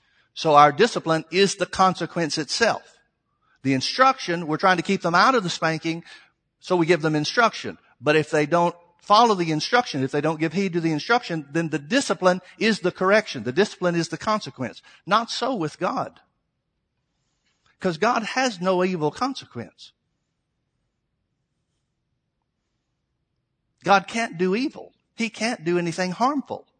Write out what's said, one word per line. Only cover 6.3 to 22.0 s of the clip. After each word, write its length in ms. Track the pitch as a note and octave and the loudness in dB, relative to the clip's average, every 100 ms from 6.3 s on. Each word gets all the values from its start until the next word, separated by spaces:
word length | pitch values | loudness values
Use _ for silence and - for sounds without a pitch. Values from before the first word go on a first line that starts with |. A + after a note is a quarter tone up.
| _ _ _ | _ _ _
so 160 | - F3+ | -2 0
we 100 | D#3+ | 2
give 160 | F3 | 2
them 120 | D#3 | 2
instruction. 640 | D3+ D3 - A3+ - A2+ - _ _ | 0 -2 0 0 0 -12 -12 _ _
But 160 | B2 D3+ | 0 2
if 140 | D3 | 2
they 160 | D#3 D3+ | 0 2
don't 280 | E3+ F3 - _ _ | 2 0 -2 _ _
follow 320 | - G#3 A#3 | 2 6 6
the 180 | G3 E3+ | 4 0
instruction, 500 | D#3 - C#3 - D3 | -2 0 0 0 -2
if 100 | C3 | -2
they 100 | D3 | -2
don't 180 | D3+ D#3+ | -2 -2
give 140 | D#3+ | -4
heed 180 | E3 G3 | -2 -2
to 80 | E3+ | -2
the 120 | E3 | -2
instruction, 540 | D3+ - A#3+ - E3 C#3 | -2 0 -2 -2 -8 -6
then 160 | D3 E3 | -4 -4
the 100 | D3+ | -4
discipline 600 | C#3+ G#3+ - F#3 F#3 F#3 - - | -2 -2 -2 0 2 0 -4 -4
is 220 | G#3+ G#3 | -2 0
the 120 | F3+ | -2
correction. 500 | - F#3 G#3+ G#3 C#3 | -2 2 2 0 -6
The 100 | A2 | -4
discipline 440 | C3 G#3 - F3+ E3+ | 0 0 0 -2 0
is 120 | E3 | -2
the 80 | D#3 | -6
consequence. 640 | - G#3+ - - A#2+ - - - | -4 -4 -4 -8 -10 -10 -20 -16
Not 260 | - G#3+ A#3 | -2 -2 0
so 240 | - B3 | -6 -4
with 240 | B3 D#3 - | -2 -4 -4
God. 420 | F#3 B3 A2 - _ _ _ _ _ _ _ _ _ _ _ _ _ _ _ _ | -4 -4 -8 -10 _ _ _ _ _ _ _ _ _ _ _ _ _ _ _ _
'Cause 180 | F#3+ D#3 | -6 -2
God 240 | G#3+ A#3+ | 0 0
has 400 | G#3+ - C4 F#3+ | -4 -2 -4 -2
no 200 | F3+ F#3 | -2 0
evil 280 | F#3 F3+ D3+ | 0 0 -4
consequence. 840 | - B3+ C4 - B2 F#2+ _ - _ _ _ _ _ _ _ _ _ _ _ _ _ _ _ _ _ _ _ _ _ | -2 -6 -6 -12 -14 -14 _ -20 _ _ _ _ _ _ _ _ _ _ _ _ _ _ _ _ _ _ _ _ _